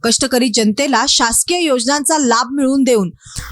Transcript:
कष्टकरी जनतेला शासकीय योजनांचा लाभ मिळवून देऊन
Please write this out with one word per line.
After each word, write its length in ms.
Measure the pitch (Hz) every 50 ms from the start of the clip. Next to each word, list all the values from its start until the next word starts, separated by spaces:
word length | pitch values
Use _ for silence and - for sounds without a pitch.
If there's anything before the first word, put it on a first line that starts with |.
| -
कष्टकरी 460 | 233 220 - 294 254 269 254 240 262 208
जनतेला 520 | 247 220 214 208 - 277 294 262 220 240 285
शासकीय 500 | - - 262 226 226 - - - 349 359
योजनांचा 580 | 349 311 269 247 220 247 285 294 285 - 320 311
लाभ 340 | 294 240 233 226 254 240
मिळवून 320 | 269 285 277 262 269 277 269
देऊन 280 | 240 247 220 190 170 - - - - - - - -